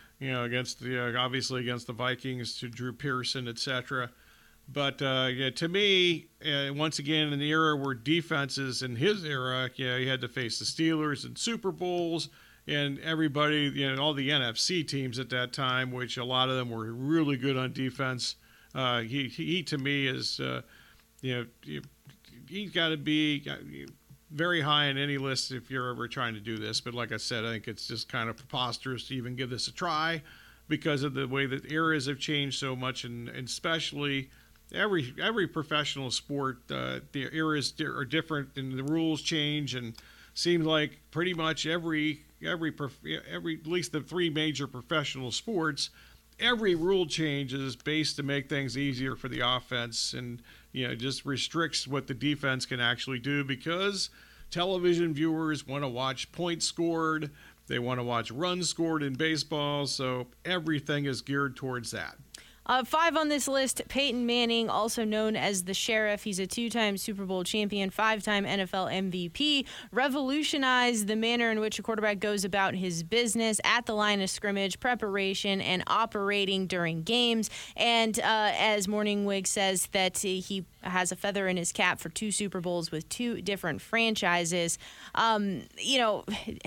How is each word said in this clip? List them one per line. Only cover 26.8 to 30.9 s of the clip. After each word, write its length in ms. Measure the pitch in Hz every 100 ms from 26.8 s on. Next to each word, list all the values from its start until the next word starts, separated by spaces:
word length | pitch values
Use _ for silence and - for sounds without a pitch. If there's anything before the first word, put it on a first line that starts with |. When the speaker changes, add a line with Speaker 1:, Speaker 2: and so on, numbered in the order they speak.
Speaker 1:
But 120 | 120
like 200 | 120 113
I 40 | 110
said, 280 | - 120 113
I 60 |
think 160 | 110 117
it's 180 | 107 -
just 220 | 113 -
kind 200 | 120 117
of 60 | 110
preposterous 720 | - 131 123 113 135 120 -
to 80 | 131
even 220 | 120 123
give 120 | 127
this 200 | 120 -
a 40 |
try 480 | - 180 156 160 160 - - - - -
because 360 | 156 160